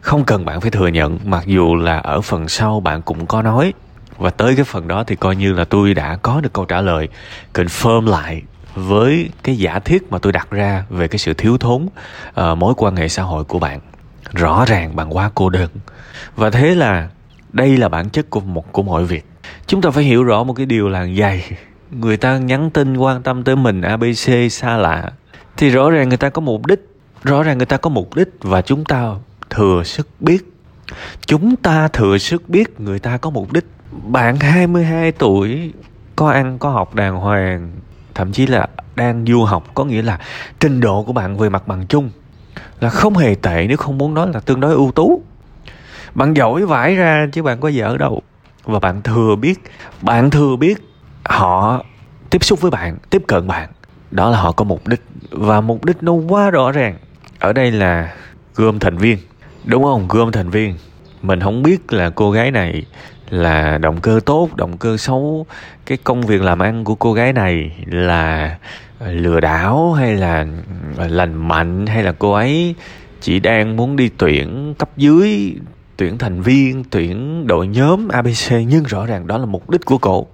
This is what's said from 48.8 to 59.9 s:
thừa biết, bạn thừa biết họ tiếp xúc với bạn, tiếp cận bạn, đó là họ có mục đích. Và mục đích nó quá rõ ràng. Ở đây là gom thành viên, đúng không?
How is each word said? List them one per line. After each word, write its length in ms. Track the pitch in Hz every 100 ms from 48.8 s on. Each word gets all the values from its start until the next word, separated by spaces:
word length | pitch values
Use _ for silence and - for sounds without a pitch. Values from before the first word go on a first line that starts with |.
| 95 92
thừa 340 | 104 117 110 104
biết, 240 | 131 190 - - - -
bạn 280 | - 117 135
thừa 260 | 147 143 127
biết 220 | 156 202 - _ - -
họ 600 | - - 92 92 104 123 - - - - -
tiếp 140 | 180
xúc 160 | - 190
với 100 | 180
bạn, 260 | - 87 82 -
tiếp 120 | 190 -
cận 200 | 92 90
bạn, 220 | 95 - - - - -
đó 200 | - 101
là 100 | 117
họ 120 | 127
có 120 | -
mục 240 | 104 87 -
đích. 140 | 120 - - -
Và 300 | - 104 107
mục 240 | 110 113
đích 180 | 147 180
nó 100 | 165
quá 380 | 170 160 202 202
rõ 220 | 170 131
ràng. 240 | 143 120 87 - - - -
Ở 120 | 92
đây 180 | 120 127
là 440 | 110 95 85 82 - - - _
gom 240 | - 110 107
thành 200 | 95 85
viên, 200 | 107 104 - _ - -
đúng 180 | - 98
không? 260 | 139